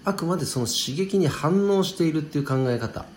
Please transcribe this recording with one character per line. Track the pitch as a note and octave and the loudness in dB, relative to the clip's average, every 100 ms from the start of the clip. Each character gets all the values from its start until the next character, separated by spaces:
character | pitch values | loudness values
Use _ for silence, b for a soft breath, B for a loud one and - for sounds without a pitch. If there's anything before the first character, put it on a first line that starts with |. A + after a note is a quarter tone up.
あ | - G3 | -2 -2
く | E3 | -2
ま | F3+ | -2
で | C#3+ | -2
そ | - | -2
の | A#2+ | -2
刺 | - - | -2 -4
激 | C#3+ F#3+ G3 | -2 0 2
に | D#3+ | 2
反 | - D3+ F#3+ G3+ | 2 2 2 4
応 | G3 | 2
し | F3+ | 2
て | - E3 | 2 0
い | |
る | D#3 | 2
っ | D3+ | -2
て | D3 | -4
い | |
う | |
考 | C#3+ C3 C3 | 0 0 2
え | A#2 | 0
方。 | A2+ - - | -2 -8 -12